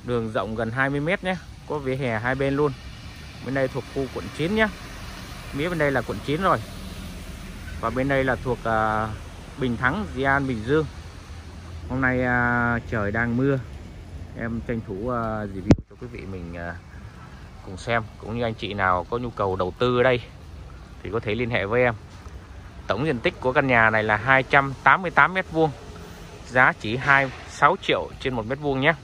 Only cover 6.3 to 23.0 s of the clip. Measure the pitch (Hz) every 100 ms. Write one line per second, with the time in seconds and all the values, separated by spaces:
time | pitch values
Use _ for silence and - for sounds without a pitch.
6.3 | 151 190 135 - - - - - - -
7.3 | - - - - - 113 120 135 135 131
8.3 | 120 131 117 113 110 110 107 110 107 -
9.3 | - - - 131 117 123 175 202 123 135
10.3 | 139 135 117 107 151 151 - - - -
11.3 | - - - - - - 127 131 127 127
12.3 | 123 120 120 120 117 - 117 104 107 117
13.3 | 120 135 135 117 - - - - - -
14.3 | - 113 113 - 117 110 95 117 123 113
15.3 | 110 104 95 92 - - - 123 110 92
16.3 | 95 87 87 87 85 - - - - -
17.3 | - - - - 95 - 117 110 - 98
18.3 | 117 120 110 104 101 95 90 85 120 123
19.3 | - 101 92 92 87 123 123 123 123 -
20.3 | - - - - - - - 92 107 110
21.3 | 107 120 120 98 120 123 110 - - -
22.3 | - - - - - - 98